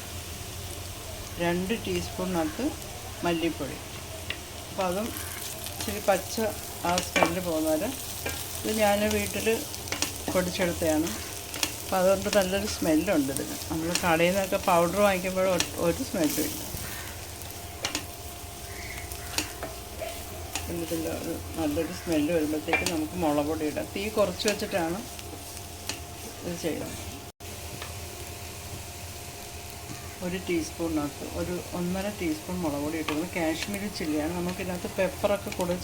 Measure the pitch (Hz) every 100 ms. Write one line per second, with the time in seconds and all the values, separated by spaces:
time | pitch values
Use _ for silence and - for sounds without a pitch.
0 | - - - - - - - - - -
1 | - - - - 170 175 190 220 - 175
2 | 170 - 185 180 156 156 277 - - -
3 | - - 180 170 165 - 135 131 - -
4 | - - - - - - - - 185 185
5 | 226 - - - - - - - - 208
6 | - 190 - - 220 208 - - 170 180
7 | - - 165 175 175 160 156 156 214 -
8 | - - - - - - 214 220 208 202
9 | 214 214 202 202 202 226 294 - - -
10 | - - - 185 180 - 180 165 165 156
11 | 175 214 - - - - - - - 190
12 | 185 196 196 208 185 196 202 - 175 156
13 | 175 165 135 135 147 - - 160 165 175
14 | 185 165 170 196 190 196 196 175 175 190
15 | 208 185 185 185 190 180 - - 170 165
16 | 269 202 151 - - - - - - -
17 | - - - - - - - - - -
18 | - - - - - - - - - -
19 | - - - - - - - - - -
20 | 640 - - - - - - 175 165 165
21 | 160 - - 160 - - 156 151 165 180
22 | - 156 147 170 151 151 156 165 185 165
23 | 156 175 160 147 147 156 151 143 - 202
24 | 208 214 190 180 214 208 202 185 165 180
25 | 247 - - - - - - - - -
26 | - - - - 170 170 170 143 135 -
27 | - - - - - - - - - -
28 | - - - - - - - - - -
29 | - - - - - - - - - -
30 | - - 180 185 185 170 151 - 165 156
31 | 147 - 151 - 170 180 - 175 175 190
32 | 202 202 170 156 - 180 165 143 147 160
33 | 151 151 180 180 160 156 - 202 202 -
34 | 170 151 151 175 175 180 185 180 202 -
35 | 185 - 202 202 214 - 175 180